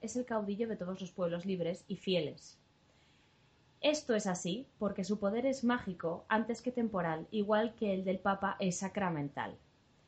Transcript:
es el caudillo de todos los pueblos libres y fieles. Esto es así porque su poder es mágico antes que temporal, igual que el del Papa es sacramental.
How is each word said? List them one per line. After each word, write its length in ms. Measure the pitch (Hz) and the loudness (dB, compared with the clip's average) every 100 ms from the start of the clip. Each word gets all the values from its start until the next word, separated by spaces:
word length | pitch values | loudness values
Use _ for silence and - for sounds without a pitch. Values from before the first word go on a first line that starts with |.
es 140 | 220 247 | -6 -4
el 100 | 247 | 0
caudillo 420 | 220 202 202 226 | 0 0 -2 -2
de 80 | 202 | -2
todos 240 | 180 185 | -4 -6
los 120 | 185 | -8
pueblos 340 | - 175 175 190 | -2 0 0 -2
libres 360 | 185 165 190 - | 0 0 -2 -6
y 80 | 185 | -6
fieles. 640 | - 175 143 127 - - _ _ _ _ _ _ _ _ _ _ _ - | 0 2 0 -6 -16 -20 _ _ _ _ _ _ _ _ _ _ _ -2
Esto 340 | 285 294 - | 2 2 2
es 120 | 214 202 | 2 2
así 400 | 175 175 208 269 - | -2 -2 -4 -6 -4
porque 240 | 202 196 | -4 -2
su 140 | 185 208 | -2 0
poder 280 | 196 226 269 | 2 2 0
es 180 | 269 | 2
mágico 640 | 240 247 - 180 165 175 - | 2 2 0 -4 -4 -4 2
antes 320 | 220 226 233 | 2 2 -2
que 120 | 254 | -2
temporal, 540 | 247 226 196 170 160 165 | 0 0 2 0 0 -2
igual 440 | 214 202 214 226 | -2 4 4 4
que 200 | - 208 | 0 0
el 100 | 190 | 2
del 140 | 190 185 | 2 0
Papa 380 | 202 196 196 - | 2 2 0 0
es 180 | 190 175 | 0 0
sacramental. 800 | 190 202 185 156 143 131 104 - - _ _ _ | -2 0 0 0 -2 -4 -6 -8 -18 _ _ _